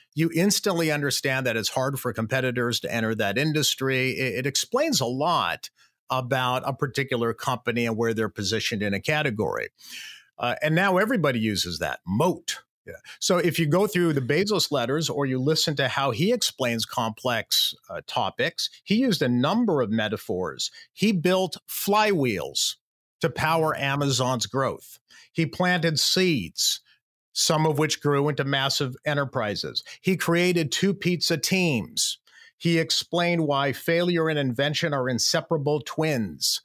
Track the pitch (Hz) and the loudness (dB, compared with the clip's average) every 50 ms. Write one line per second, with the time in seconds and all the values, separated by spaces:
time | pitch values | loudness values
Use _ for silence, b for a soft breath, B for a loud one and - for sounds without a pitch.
0 | b b - 143 160 165 - 160 180 208 - - - 208 180 170 165 156 151 147 | b b -2 0 0 0 2 2 2 2 2 2 0 0 0 2 0 0 0 0
1 | 143 143 - - - 139 131 131 131 123 110 113 110 - - 135 131 139 139 131 | 0 -2 -2 0 0 0 0 0 0 0 0 0 -2 -2 -2 -2 -2 -2 -2 -2
2 | - 123 110 - 113 107 131 131 131 127 120 123 120 120 120 - - - - 117 | -4 -4 -4 -2 -2 -2 0 0 0 0 0 0 0 0 -2 -2 -2 -2 -2 -2
3 | 113 113 113 107 107 101 101 123 143 160 147 151 139 - - - 135 135 131 127 | 0 0 0 0 0 0 0 0 0 0 0 0 0 0 -2 -2 -2 0 0 0
4 | 127 131 110 - 131 127 95 127 127 143 131 - - - - 254 311 330 262 170 | 0 0 0 -2 -2 -2 -2 -2 -4 -2 -2 -4 -2 -2 0 0 0 0 0 0
5 | 135 117 127 131 147 175 170 143 101 85 82 - - - b b b b b b | 0 -2 -2 -2 0 0 2 2 0 0 -2 -4 -8 -14 b b b b b b
6 | _ - 131 127 127 120 135 127 127 123 127 131 - 139 131 - 147 135 - - | _ -4 -2 -2 -2 0 0 0 0 0 0 -2 -2 -4 -4 -4 -4 -4 -2 -2
7 | 135 131 131 117 117 117 110 - - - 127 120 - 123 113 120 120 117 113 107 | -2 -2 -2 0 0 -2 -2 -4 -4 -4 -4 -2 -2 -2 -2 0 0 0 0 0
8 | 117 117 113 110 110 104 - - 104 92 110 110 - - 120 101 104 104 98 98 | 0 0 0 0 -2 -2 -4 -4 -4 -2 -2 -2 -2 -2 -2 -2 -2 0 -2 -2
9 | - - 151 151 151 143 107 104 101 58 50 60 52 - B B B B B B | 0 0 0 0 0 -2 -2 -2 -2 -2 -2 -4 -6 -8 B B B B B B
10 | B B B B B B _ - 113 120 120 - - 156 156 170 196 202 185 180 | B B B B B B _ -6 -4 -4 -2 -2 0 0 2 2 2 4 4 2
11 | 208 220 269 208 147 143 123 117 110 110 104 92 - 90 85 80 82 73 65 - | 2 2 2 2 2 2 2 2 0 0 0 0 -2 -4 -4 -4 -4 -4 -4 -6
12 | _ 85 95 117 160 185 165 - - - - - - _ _ _ _ - - - | _ -2 0 2 2 2 0 -2 -6 -10 -10 -10 -12 _ _ _ _ -18 -18 -18
13 | B B B B - - 185 175 160 175 135 - 165 147 160 185 208 208 - 180 | B B B B 0 0 2 2 2 2 2 0 2 2 2 2 2 2 2 2
14 | 175 170 151 139 123 117 143 165 196 202 214 175 - - 151 135 120 117 139 160 | 2 2 2 0 0 0 0 0 0 0 0 0 0 0 0 0 0 0 0 -2
15 | 160 139 120 143 143 135 131 127 127 147 160 - - 170 151 139 139 123 - 143 | -2 -2 -2 -2 -2 0 0 0 2 2 2 2 0 0 0 0 0 0 0 0
16 | 139 139 117 104 160 208 247 233 - - - - 131 120 117 113 107 - - - | 0 0 0 0 2 2 2 2 0 -4 -2 -2 -2 -2 0 -2 -4 -4 -2 -2
17 | 117 113 110 - - 127 120 113 101 - - - - - - - _ - 90 82 | -2 -2 -4 -2 -2 0 0 0 0 0 0 0 0 0 -2 -8 _ -12 -10 -10
18 | - - - 131 110 95 - - 123 165 - - - B B B - - 196 226 | -8 -4 -2 -2 -2 0 0 -2 -2 -2 -2 -4 -6 B B B -2 0 2 2
19 | 269 254 185 - 147 123 123 123 127 151 196 233 247 214 170 139 120 101 110 113 | 4 2 2 2 2 2 4 4 4 2 2 2 2 2 2 2 2 2 0 0
20 | 107 107 107 98 - - 101 90 90 80 67 65 - B B B B B _ - | 0 0 -2 -4 -4 -4 -4 -4 -4 -4 -6 -6 -8 B B B B B _ 0
21 | 190 214 214 175 143 180 185 185 190 175 - - - - - - - 196 196 214 | 0 2 2 2 2 2 2 2 2 -2 -4 -8 -12 -10 -8 -4 -2 2 2 4
22 | 214 214 202 160 139 123 104 87 65 69 71 - - - - - _ _ _ _ | 4 4 2 2 2 0 0 -2 -4 -4 -4 -4 -4 -4 -4 -8 _ _ _ _
23 | _ _ _ - - 160 165 - - 156 160 165 160 156 143 - 139 139 139 143 | _ _ _ -2 -2 -2 0 0 0 2 2 2 2 2 0 0 -2 -2 0 0
24 | 143 139 131 117 131 123 131 120 - - - 131 135 113 78 - - - - - | 0 0 0 0 0 0 0 -2 -2 -4 -2 -2 -2 -2 -4 -6 -12 -18 -20 -20
25 | B B B B B B - - 165 - - - 180 180 180 175 156 165 156 139 | B B B B B B -4 -2 -2 -2 -2 0 0 2 2 2 0 0 0 0
26 | - - - 180 185 185 160 120 87 78 - - - - - - b b b b | 0 2 2 2 2 2 2 0 -2 -4 -4 -2 -2 -2 -2 -4 b b b b
27 | b _ _ _ _ _ - - - - 165 156 156 160 151 139 156 147 - - | b _ _ _ _ _ -4 -2 0 2 2 4 4 2 2 2 0 0 0 -2
28 | - 143 143 143 143 151 147 - 139 135 139 139 135 139 135 - 147 127 127 - | 0 2 2 2 2 0 0 -2 -2 0 0 0 0 0 0 -2 -2 -4 -6 -6
29 | - 151 147 143 139 127 - 131 110 104 101 87 - 76 - - B B B B | -4 -2 0 0 0 -2 -2 -2 -2 -2 -2 -4 -6 -6 -6 -8 B B B B
30 | - 185 190 156 - - 170 170 175 180 175 170 160 - - - - 196 190 196 | 0 0 0 2 2 2 4 4 4 4 2 2 0 0 0 0 2 0 0 0
31 | - 180 180 170 - - 170 151 - - 196 190 180 165 139 113 95 - - - | 0 -2 0 0 0 0 0 0 0 0 2 2 2 2 2 0 -2 -4 -4 -4
32 | - - - - B B B B B B B _ - 170 170 165 160 165 - - | -4 -4 -4 -8 B B B B B B B _ 0 2 2 2 2 0 -2 -4
33 | - - - 175 175 175 175 170 160 143 143 139 139 143 131 - - - 165 170 | -2 -2 0 0 2 2 2 2 2 2 2 2 2 0 -2 -2 -2 0 2 2
34 | 175 175 175 165 160 160 156 147 143 131 120 110 139 147 151 - - 160 143 135 | 2 2 2 2 2 2 2 2 0 0 0 0 0 0 0 0 -2 0 0 0
35 | 127 127 127 110 - - - 165 147 - 170 156 139 147 147 147 - - - - | 0 0 0 0 0 0 0 0 0 0 -2 0 0 0 0 0 -2 -4 -2 0
36 | 156 160 147 123 107 90 76 67 - - - - | 0 2 2 0 -2 -4 -4 -4 -4 -4 -4 -4